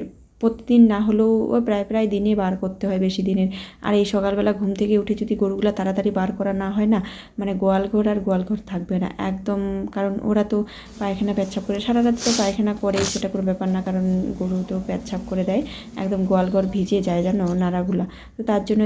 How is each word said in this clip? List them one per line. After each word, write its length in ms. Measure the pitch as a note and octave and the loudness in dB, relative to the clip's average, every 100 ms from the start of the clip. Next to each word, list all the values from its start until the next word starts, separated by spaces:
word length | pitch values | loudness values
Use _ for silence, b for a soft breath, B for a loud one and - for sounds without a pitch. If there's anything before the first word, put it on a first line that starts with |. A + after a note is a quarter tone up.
| - - - - | -2 -12 -20 -2
প্রতিদিন 400 | A3+ A3+ - A#3+ A3+ | -2 -2 2 6 8
না 120 | G#3 | 6
হলেও 300 | G#3+ G#3+ A3 A3 - | 2 2 4 2 2
ওই 140 | A#3+ | 0
প্রায় 240 | A#3 G#3 G3+ | 2 0 0
প্রায় 220 | A3 A3 | 0 0
দিনে 240 | G3+ G#3 G#3 | 0 2 2
বার 180 | F#3 F#3 | 0 0
করতে 260 | F#3 F#3+ G3 | -4 -4 -2
হয়, 140 | F#3 | 0
বেশি 220 | F#3 F#3+ | 0 0
দিনের। 260 | F#3+ F#3+ F#3+ F#3+ B B | 0 2 0 -2 B B
আর 120 | - G#3 | 0 2
এই 100 | G3+ | 4
সকালবেলা 460 | G#3 G3 G3+ G#3 | 2 0 2 2
ঘুম 180 | G3+ G3+ | 2 -2
থেকে 200 | G3 G#3 G#3 | 0 2 2
উঠে 140 | G3+ G#3 | 2 -2
যদি 180 | G#3 G#3+ | -2 0
গরুগুলা 360 | G3 G3 A3 | 0 0 0
তাড়াতাড়ি 400 | A3+ F#3+ F#3+ G#3 | 0 0 2 2
বার 180 | G3+ F#3 | 2 -2
করা 220 | G3 G3 | -2 -2
না 140 | G3 G3 | -2 -2
হয় 200 | G3+ G#3+ | 0 2
না, 60 | G#3+ F#3+ B B - | 2 0 B B -6
মানে 140 | G3 F#3+ | -4 0
গোয়াল 280 | F#3+ F#3+ G3+ | 2 2 2
ঘর 180 | G#3+ G#3+ | 2 2
আর 120 | G#3 | 2
গোয়াল 240 | F#3+ F#3 | 0 0
ঘর 160 | F#3 G#3+ - | 0 -4 -4
থাকবে 300 | F#3 F3 F#3 | -8 -2 -2
না 100 | F3+ - | -2 -4
একদম। 400 | F#3+ F#3+ F#3+ G3+ G3 G3 G#3 | -4 -4 -2 -2 -2 -4 -4
কারণ 220 | G3+ G3 G3 | -2 -2 -2
ওরা 200 | G#3+ G#3+ | 0 2
তো 140 | G#3 G#3+ G#3+ B B - | 2 0 -2 B B -6
পায়খানা 360 | G3+ F#3+ G3+ | -4 -2 0
পেচ্ছাপ 300 | G3 F#3+ G3 F#3+ | 0 -2 -4 -4
করে, 120 | G3+ | -4
সারা 220 | A3 A#3+ | 0 2
রাত 160 | A#3+ A#3 | 2 2
তো 80 | B3 A#3 | 0 2
পায়খানা 360 | G3 G3+ G#3 G#3 | 0 2 0 0
করে, 240 | G3+ G3 G3 | 0 0 0
সেটা 220 | - F#3+ | -2 -4
কোনো 140 | F#3+ | -2
ব্যাপার 240 | F#3+ F#3 F#3+ | -2 0 0
না, 100 | F#3 | -2
কারণ 220 | F#3 F#3 F#3 F#3 - | -2 -2 0 0 -2
গরু 240 | - F#3 F#3 F#3 | -4 -2 -2 -2
তো 80 | F#3+ F#3+ | -4 -4
পেচ্ছাপ 360 | F3+ - F#3 - | -6 -4 -8 -4
করে 160 | F#3 F#3 | -2 0
দেয়, 160 | G3 D4+ B B - | 0 -2 B B -8
একদম 240 | F#3+ G3 F#3 | -4 -2 2
গোয়াল 220 | F#3+ F#3 | 2 2
ঘর 140 | G3 F#3+ | 0 0
ভিজে 280 | G3 F#3 G3+ | -2 0 0
যায় 200 | F#3+ F3 | 0 0
জানো 220 | F3+ G3 F3+ F3+ | 0 0 0 0
নাড়াগুলা। 500 | F3+ F3+ F3+ F3+ F#3 B B | 0 0 0 -2 -2 B B
তো 100 | - | -10
তার 180 | A3+ G3+ G#3 | 0 0 2
জন্য 160 | G#3+ | 0